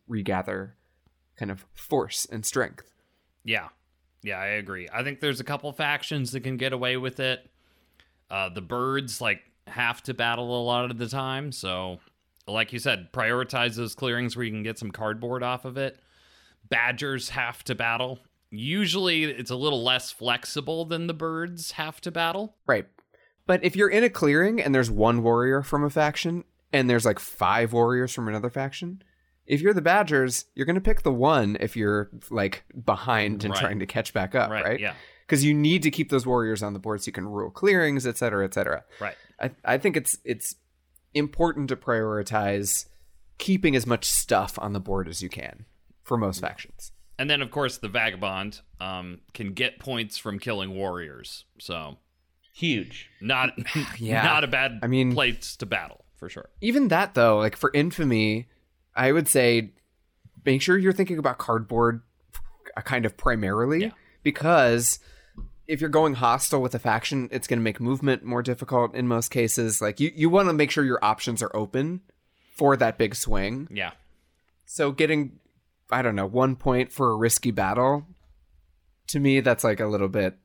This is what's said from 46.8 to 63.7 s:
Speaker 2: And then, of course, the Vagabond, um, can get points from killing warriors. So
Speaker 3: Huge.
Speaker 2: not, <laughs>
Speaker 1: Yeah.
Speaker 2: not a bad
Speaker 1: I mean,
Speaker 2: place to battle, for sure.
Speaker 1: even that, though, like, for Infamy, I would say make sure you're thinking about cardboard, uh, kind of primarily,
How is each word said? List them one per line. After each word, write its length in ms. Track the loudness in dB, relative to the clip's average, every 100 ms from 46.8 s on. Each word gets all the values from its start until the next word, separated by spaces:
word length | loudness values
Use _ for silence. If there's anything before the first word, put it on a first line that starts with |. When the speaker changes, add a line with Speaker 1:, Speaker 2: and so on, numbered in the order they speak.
| -16 -18 -16 -6
Speaker 2:
And 100 | -2
then, 140 | -2
of 80 | -2
course, 260 | -2 -2 -2
the 100 | -4
Vagabond, 720 | 0 0 -2 -4 -4 -6 -10 -18 -12
um, 400 | -10 -8 -10 -14 _
can 180 | -10 -8
get 260 | -4 -4 -4
points 360 | -8 -6 -6 -8
from 220 | -8 -8
killing 360 | -4 -4 -4
warriors. 680 | -4 -4 -4 -8 -14 -16 -18 -20 -18
So 400 | -10 -10 -10 -16 _ _ _ _ _
Speaker 3:
Huge. 540 | -4 -2 -2 -4 -12 -20 _
Speaker 2:
not, 340 | -2 0 0 -2 -6 -6
<laughs> 220 | -6 -6
Speaker 1:
Yeah. 240 | -2 0
Speaker 2:
not 220 | 2 2
a 40 | 0
bad 320 | 0 -2 -2
Speaker 1:
I 40 | -2
mean, 260 | 2 2
Speaker 2:
place 440 | 2 2 0 -8 -10
to 100 | -4
battle, 380 | -4 -6 -16 _ -16
for 120 | -16
sure. 220 | -14 -18 -6
Speaker 1:
even 280 | 0 4 4
that, 260 | 4 2
though, 240 | 6 6 6
like, 180 | 4 2
for 140 | 0
Infamy, 720 | 2 2 2 2 4 2 0 -4 _ _ _ _
I 180 | 0 4
would 160 | 4 4
say 440 | 6 6 4 2 -6 _ _ _ _ -20 -4
make 160 | 2 2
sure 160 | 4 4
you're 160 | 4
thinking 260 | 4 0 0
about 200 | 0 -2
cardboard, 640 | 0 0 0 2 4 2 -6 _ _ -12 -12 -12 -14 -10
uh, 60 |
kind 240 | -4 0 0
of 100 | 0
primarily, 680 | 0 2 0 2 2